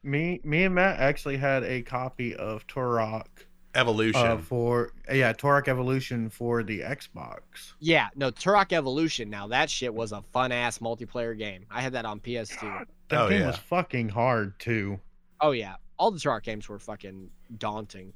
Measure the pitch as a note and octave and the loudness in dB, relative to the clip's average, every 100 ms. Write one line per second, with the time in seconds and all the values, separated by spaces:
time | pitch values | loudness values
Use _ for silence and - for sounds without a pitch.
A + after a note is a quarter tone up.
0 | C#3 C#3+ E3 F3+ D3+ D3+ F#3+ F3+ F#3+ - | 0 0 0 -2 0 2 4 6 4 4
1 | C3+ D3+ C#3+ C#3 C#3 C3+ G#2 B2+ A#2+ B2+ | 2 2 -2 0 2 2 0 -4 -4 -6
2 | B2+ - A#2+ - G2+ A2 - - B2+ A#2 | -6 -4 -6 -4 -6 -6 -8 -4 0 2
3 | A2 A2 - - - - - C3 B2 G#2+ | 0 -4 -10 -20 -20 -20 -4 2 4 4
4 | A2+ B2 A#2 A2 F2 B2 A#2 A#2+ A#2 - | 4 6 4 2 0 0 2 2 0 -6
5 | - C3+ B2 A2+ C#3+ C#3+ C#3 B2+ B2+ C3+ | -2 4 4 4 4 4 4 0 2 0
6 | B2+ A#2+ A2+ - A#2+ A#2+ G#2+ G#2 F#2+ C#3+ | -2 -4 -4 -4 0 0 0 -4 -6 -8
7 | - E3+ - - - - - - D#3 D#3+ | -10 -14 -12 -14 -18 -20 -20 -6 4 4
8 | G#2+ C#3 C3+ - F3+ G3+ G3 E3+ C3 C3+ | 4 -2 -4 0 4 4 6 2 2 0
9 | D#3+ - G#2+ G#2 G2+ B2 D3+ - B2 A2 | 0 -2 -6 -8 -2 0 2 0 -4 -4
10 | A2+ G2+ - B2+ B2+ A#2+ A#2+ - A2+ A#2 | -6 -6 -4 -2 0 0 -2 -2 -6 -6
11 | A#2 B2 A#2 A2 G#2+ F#2 F#2+ A2 C3 B2+ | -6 -4 -4 -4 -6 -8 -8 -4 -4 -4
12 | A2+ G#2+ A#2 A#2+ G#2+ - G#2+ F#2+ - - | -6 -8 -6 -6 -6 -8 -8 -8 -12 -18
13 | - D3 G#2+ G3 C#3 - - F3 E3+ B2+ | -2 2 4 4 2 -2 -2 -2 0 -2
14 | A2+ G2 B2 A#2+ G2+ F#2+ - A2+ G2 G2 | -2 2 2 2 0 -6 -4 -2 -2 -6
15 | - - _ _ D3+ C3 G2+ F#2+ - - | -12 -20 _ _ 2 2 -4 -12 -18 0
16 | F#3+ F3+ C#3+ A2+ A#2 G#2+ G2+ G2+ - G#2 | 0 2 -2 -2 -4 -8 -8 -14 -12 -12
17 | G2 F#2+ F#2 - - A2+ A2 G#2+ G#2 G2 | -12 -14 -16 -18 -18 -8 -6 -6 -10 -14
18 | F#2 | -16